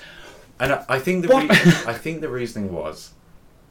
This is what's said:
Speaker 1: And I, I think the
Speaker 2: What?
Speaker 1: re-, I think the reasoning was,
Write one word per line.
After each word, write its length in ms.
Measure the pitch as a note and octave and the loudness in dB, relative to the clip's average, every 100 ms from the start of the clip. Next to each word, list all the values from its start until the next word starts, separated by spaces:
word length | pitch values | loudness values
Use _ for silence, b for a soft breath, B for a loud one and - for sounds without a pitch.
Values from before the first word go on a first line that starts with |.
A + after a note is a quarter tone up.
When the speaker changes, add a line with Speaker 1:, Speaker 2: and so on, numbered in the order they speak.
| B B B B B - | B B B B B -6
Speaker 1:
And 120 | C3+ | -2
I, 120 | C3+ - | -2 -2
I 120 | C3 | -4
think 260 | F3+ F#3 F3 | -2 0 4
the 80 | |
Speaker 2:
What? 160 | C4 D4+ | 4 4
Speaker 1:
re-, 220 | G3 E3+ - A#2+ | 4 6 4 0
I 60 | |
think 280 | A2+ D#3 D#3+ | -8 -8 -8
the 80 | D3 | -8
reasoning 420 | B2 A#2 A2+ G2 | -6 -8 -6 -8
was, 420 | E2 D#2 D#2 - _ _ - _ _ _ | -6 -8 -12 -20 _ _ -20 _ _ _